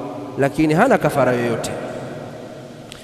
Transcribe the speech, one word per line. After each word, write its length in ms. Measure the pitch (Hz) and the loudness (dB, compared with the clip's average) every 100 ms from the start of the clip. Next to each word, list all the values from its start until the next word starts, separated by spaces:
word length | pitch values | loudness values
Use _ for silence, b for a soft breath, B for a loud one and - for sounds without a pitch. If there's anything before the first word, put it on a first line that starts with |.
| - - - - | -8 -10 -6 0
lakini 340 | 139 160 156 | 0 4 4
hana 240 | 160 262 196 | 6 6 6
kafara 340 | 151 139 127 | 4 4 4
yoyote. 400 | 123 120 113 - - - - - - - - - - - - - B | 4 0 -2 -4 -6 -8 -8 -10 -10 -12 -14 -14 -16 -16 -16 -16 B